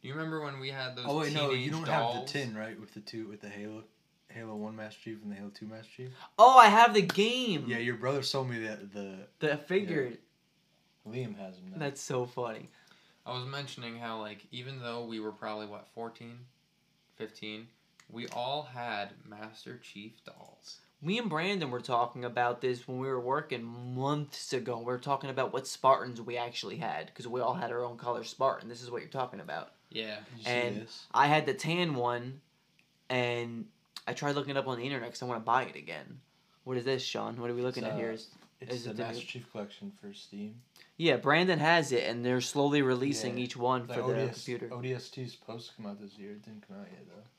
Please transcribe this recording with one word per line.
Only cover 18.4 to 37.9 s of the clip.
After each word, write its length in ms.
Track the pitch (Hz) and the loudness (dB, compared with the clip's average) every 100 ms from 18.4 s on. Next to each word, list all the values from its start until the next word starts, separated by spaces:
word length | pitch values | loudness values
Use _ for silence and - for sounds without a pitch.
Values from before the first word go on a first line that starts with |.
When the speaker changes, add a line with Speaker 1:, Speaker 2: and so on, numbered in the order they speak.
| 123 147 | -2 -4
Speaker 1:
had 460 | 127 123 120 104 101 - - | -6 -8 -4 -4 -6 -10 -18
Master 500 | 104 110 - 120 123 | -14 -14 -14 -16 -16
Chief 360 | - 101 107 - | -16 -16 -16 -16
dolls. 560 | - - - - - - _ _ | -20 -20 -20 -20 -20 -20 _ _
Speaker 3:
Me 160 | 147 226 | -2 -2
and 100 | 226 | 0
Brandon 400 | 156 180 196 147 | 0 0 0 -2
were 80 | 123 | -4
talking 440 | 117 123 120 127 120 | 0 2 2 -2 -4
about 340 | 117 120 123 | 2 2 2
this 280 | 131 123 - | 0 -2 -4
when 100 | 127 | -4
we 80 | 135 | -2
were 120 | 131 | -2
working 440 | 120 143 156 123 | 0 0 0 -6
months 880 | 117 120 123 127 135 147 147 - - | -6 -10 -6 -2 0 0 -2 -8 -4
ago. 280 | 131 117 117 | -2 -2 -4
We 60 | 117 | -2
were 120 | 123 | -4
talking 320 | 143 139 139 | 0 0 0
about 240 | 127 123 | -2 0
what 140 | 135 - | -2 -6
Spartans 520 | - - - 123 117 | 4 6 6 4 -8
we 160 | 117 120 | -4 -4
actually 400 | 120 - 104 107 | -4 -6 -6 -4
had, 360 | 110 78 - | -4 -4 -6
'cause 140 | - 127 | -12 -6
we 120 | 123 | 0
all 140 | 120 | 0
had 180 | - 117 | 0 -2
our 120 | 120 123 | -2 -4
own 120 | 117 | -4
color 260 | 120 117 | -4 -4
Spartan. 440 | 113 - 135 - 113 | -6 0 0 0 -8
This 140 | 120 | -12
is 80 | 123 | -8
what 100 | 120 | -8
you're 80 | - | -6
talking 280 | 135 - 98 | -4 -4 -6
about. 320 | 85 80 - _ _ | -8 -8 -8 _ _
Speaker 1:
Yeah. 240 | 110 110 107 | -6 -6 -8
Speaker 2:
Did 180 | 104 120 | -12 -10
you 40 | |
see 60 | 113 | -2
Speaker 3:
And 300 | 123 120 104 | 0 0 -4
Speaker 2:
this? 240 | 113 - - | -10 -16 0
Speaker 3:
I 140 | - 143 | 4 6
had 180 | 156 143 | 6 4
the 80 | |
tan 420 | 127 151 175 175 135 | -2 0 0 0 2
one, 460 | 120 120 123 139 _ _ _ _ _ _ _ | 0 0 -6 -12 _ _ _ _ _ _ _
and 580 | 127 120 120 120 117 107 _ _ - - | 2 2 0 -4 -6 -10 _ _ -10 -8
I 60 | |
tried 220 | - 147 143 | -2 0 0
looking 160 | 135 | 0
it 60 | 139 | -2
up 100 | 131 | -2
on 100 | 120 | -4
the 60 | 127 | -4
internet 240 | 139 117 | -4 -6
'cause 100 | - | -8
I 40 | 123 | -4
wanna 140 | 117 | -4
buy 240 | 113 123 | 2 2
it 120 | 107 71 | 2 -8
again. 440 | 76 78 67 127 _ _ _ _ | -10 -10 -10 -18 _ _ _ _
What 140 | 127 127 | -4 -2
is 80 | 123 | 0
this, 180 | 131 | 0
Sean? 360 | - 110 107 117 | -2 -4 -4 -6
What 100 | 120 | -4
are 60 | 120 | -2
we 60 | |
looking 220 | 127 127 | -2 -2
Speaker 2:
It's, 80 | 113 | -4